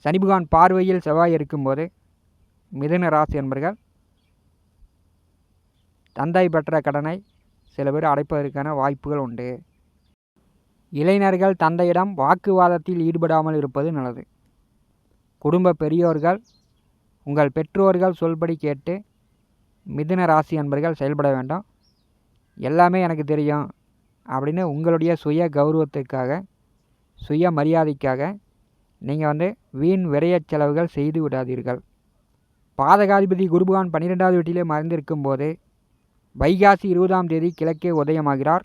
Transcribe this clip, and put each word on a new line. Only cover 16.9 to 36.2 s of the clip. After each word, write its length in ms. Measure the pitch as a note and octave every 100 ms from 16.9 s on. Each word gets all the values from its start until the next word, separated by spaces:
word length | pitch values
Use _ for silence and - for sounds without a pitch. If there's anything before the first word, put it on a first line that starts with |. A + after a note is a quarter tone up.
| _ _ _
உங்கள் 280 | - C#3+ C#3+
பெற்றோர்கள் 600 | D3 D#3+ F#3+ G3 F3+ F#3 E3+
சொல்படி 320 | E3 E3 E3+
கேட்டு 500 | E3 D3+ C#3 D#3 F#3 G#3 _ _ _ _ _ _ _ - C#3
மிதுன 300 | D#3 F#3 F3
ராசி 300 | D#3 D3+ D#3
அன்பர்கள் 380 | C#3+ C#3+ D#3+
செயல்பட 400 | D#3 C#3 D3 C#3+
வேண்டும். 300 | C3 B2+ D#3+ G#3 _ _ _ _ _ _ _ _ -
"எல்லாமே 460 | B2 D#3 F3 F#3
எனக்கு 220 | F3 D#3+
தெரியும்" 460 | D3 D3+ D3 D3 C3+ - _ _ _ _ -
அப்படின்னு 360 | C3 C#3 E3
உங்களுடைய 520 | F#3 C#3+ E3 E3+ E3 E3
சுய 320 | D3+ D3+ E3+
கௌரவத்துக்காக, 880 | C#3+ D3 D#3+ D3+ - C3 C3+ B2+ D#3 F#3+ _ _ _ _ _ _
சுய 360 | _ - D3 F3
மரியாதைக்காக 840 | D#3+ D3 E3 D#3 C#3+ C#3 C3 D#3 G3+ _ _ _ _ _ _
நீங்க 280 | - D3 D#3
வந்து 300 | D3+ F3 G#3+ _
வீண் 340 | C3 D3+ F#3+
விரயச் 440 | F3+ C#3+ E3 F3+ D#3+
செலவுகள் 380 | D#3 D3 D3 E3+
செய்து 420 | - D3 D#3 D3+
விடாதீர்கள். 500 | C3 B2+ B2+ B2+ B2 - _ _ _ _ _ _ _ _ -
பாதகாதிபதி 720 | C#3 G3 G3+ G3+ G3 F#3 F#3
குருபகவான் 400 | E3+ F#3 F#3+ F#3
பன்னிரெண்டாவது 460 | D#3+ E3+ F3+ F#3
வீட்டிலே 280 | F3+ E3 F3
மறைந்திருக்கும் 600 | E3+ D3+ D#3 E3 C#3+ D#3
போது 360 | C#3 C3+ D3 E3 _ _ _ _ _ _